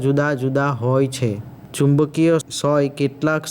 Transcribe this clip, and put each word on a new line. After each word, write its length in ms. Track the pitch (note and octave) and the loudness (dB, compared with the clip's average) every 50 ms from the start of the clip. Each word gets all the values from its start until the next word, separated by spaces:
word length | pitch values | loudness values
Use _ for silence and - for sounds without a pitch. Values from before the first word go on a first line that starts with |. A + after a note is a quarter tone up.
| B2+ | 0
જુદા 300 | C3+ C#3 C#3+ D3 D3 D3 B2 | 0 2 2 2 0 0 -2
જુદા 300 | B2+ C3 C3 C#3 C#3 C#3+ C#3 A2+ | -2 -2 0 0 0 0 -2 -2
હોય 260 | A#2+ B2 C3 C3+ C#3 C3 C3 | 0 0 2 2 0 0 -2
છે. 140 | - B2+ A#2 G2+ G2+ G#2 - - - - - - | -2 -2 -2 -2 -4 -8 -14 -18 -20 -20 -10 -2
ચુંબકીય 580 | - C#3+ C#3 C#3+ C#3+ D3+ C#3 D3 D#3+ E3 E3 E3 D#3+ - - - | 0 2 4 4 4 2 0 0 0 2 4 2 2 0 -4 -8
સોય 340 | - - C#3+ D3 D3 C#3+ C3+ C3+ - | -4 -2 0 2 2 0 0 -2 -2
કેટલાક 440 | C#3+ C#3 C3 - D3+ D#3 D#3 D#3 D3+ - | -4 -4 -4 -2 -2 -2 -2 -2 -4 -8